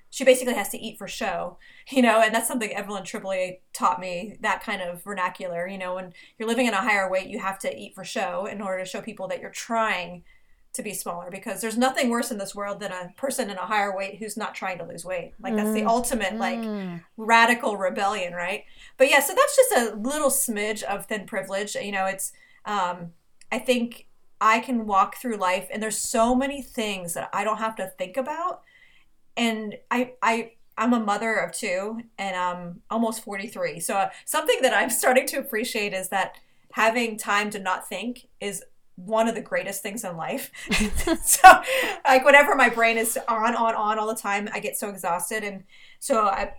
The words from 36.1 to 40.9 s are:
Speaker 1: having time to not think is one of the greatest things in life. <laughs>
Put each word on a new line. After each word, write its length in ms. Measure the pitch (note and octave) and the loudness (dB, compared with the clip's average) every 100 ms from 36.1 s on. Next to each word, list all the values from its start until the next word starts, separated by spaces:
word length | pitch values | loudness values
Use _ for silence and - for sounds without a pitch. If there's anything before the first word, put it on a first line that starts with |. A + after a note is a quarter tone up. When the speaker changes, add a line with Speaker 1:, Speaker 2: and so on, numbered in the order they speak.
| G3 F#3 - _ _ _ | -2 -2 -6 _ _ _
Speaker 1:
having 440 | - A3 A#3+ A#3 G#3+ | 2 4 4 0 -2
time 320 | A3 G#3 G#3 | 0 0 0
to 80 | G#3 | -2
not 280 | F#3+ F#3 - | -2 -2 -4
think 400 | F#3+ A3+ B3 - - | -8 -6 -8 -14 -10
is 220 | G3+ F#3+ - - - - | -8 -8 -12 -20 -20 -16
one 320 | F3+ A3 A#3 | -2 0 2
of 60 | |
the 80 | A#3 | 0
greatest 400 | - F3+ F#3+ G3 | -4 -4 -4 -6
things 220 | G#3 A#3 | -8 -8
in 140 | F#3+ E3 | -8 -6
life. 340 | D#3 B3+ - - - | -6 -6 -8 -12 -4
<laughs> 480 | G#3+ G#3+ | 0 0